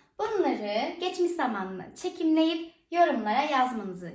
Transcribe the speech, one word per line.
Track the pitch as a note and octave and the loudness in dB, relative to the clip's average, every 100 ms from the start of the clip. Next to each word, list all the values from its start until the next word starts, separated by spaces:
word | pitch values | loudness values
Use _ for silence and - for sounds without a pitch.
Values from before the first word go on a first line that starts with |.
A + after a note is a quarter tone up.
| _ - | _ -6
Bunları | G#4+ G#4 D4 G#3+ G#3 G#3+ D4+ F4 | -2 2 2 0 -2 -2 -2 -4
geçmiş | F4+ F4+ F4 | -4 0 0
zamanlı | - B3+ G#3 F#3 F#3 - - | 0 -2 -2 -6 -8 -12 -8
çekimleyip | F4 - D#4+ D#4 D#4+ E4 E4 _ - | -8 0 2 4 4 2 -6 _ -2
yorumlara | E4+ E4 B3 G#3 A#3+ | 4 4 4 0 0
yazmanızı | D4+ C#4 B3 A#3 F#3+ F3 E3+ | 2 2 2 -2 -6 -8 -12